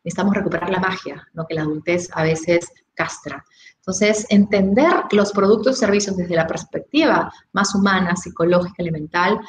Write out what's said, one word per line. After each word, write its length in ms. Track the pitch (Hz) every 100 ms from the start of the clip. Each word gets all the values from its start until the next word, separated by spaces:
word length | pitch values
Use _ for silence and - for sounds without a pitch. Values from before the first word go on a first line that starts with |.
necesitamos 300 | 175 185 202
recuperar 360 | 196 196 165 175
la 100 | 185
magia, 460 | 190 196 - 160 -
¿no? 120 | 165 160
Que 80 |
la 80 | 160
adultez 460 | 151 151 175 175 175
a 80 | 165
veces 440 | 160 160 165 170 - _ _
castra. 500 | - 156 - 147 143 - _ - _
Entonces, 480 | - 185 208 214 -
entender 600 | 202 196 202 190 208 330 359 -
los 200 | 208 196
productos 440 | 202 196 220 262 262
y 40 |
servicios 360 | 202 202 196 185
desde 200 | 175 165
la 100 | 160
perspectiva 840 | - - - - 294 294 180 170 - _
más 220 | 190 202
humana, 420 | 202 196 185 180 180
psicológica, 600 | 175 - 170 175 180 -
elemental, 640 | 175 156 151 175 180 214